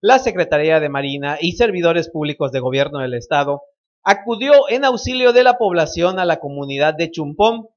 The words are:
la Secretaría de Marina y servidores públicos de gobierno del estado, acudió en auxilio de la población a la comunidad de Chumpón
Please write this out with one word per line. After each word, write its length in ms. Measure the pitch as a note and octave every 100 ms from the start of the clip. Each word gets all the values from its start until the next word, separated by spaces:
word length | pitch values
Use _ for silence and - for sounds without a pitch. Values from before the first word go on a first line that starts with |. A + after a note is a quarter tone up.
la 200 | G3+ B3+
Secretaría 580 | C4 F3+ E3+ D3 D#3 D#3+
de 100 | D3+
Marina 500 | C#3 C#3 C#3 C#3+ D3
y 120 | E3+
servidores 560 | F3 A#3 F#3 E3+ E3+ D#3+
públicos 440 | D#3+ D3+ D3 C#3+
de 80 | C3
gobierno 400 | B2+ C3+ C#3+ D3
del 140 | C3
estado, 480 | B2 A#2 D3 C#3+ C#3+ - _ _ _
acudió 480 | - G#3 A#3 A3+ C4 C#4+ C#4
en 140 | A#3
auxilio 480 | C#4 A#3+ - B3+ B3
de 100 | A#3+
la 160 | B3 B3
población 640 | G#3+ F3 D#3 E3+ F3 F#3
a 40 |
la 140 | F3+ D#3
comunidad 560 | C#3+ C#3+ C#3 C#3 D3
de 160 | D#3 E3
Chumpón 560 | E3 D3 D3+ G#3+ A#3 G#3+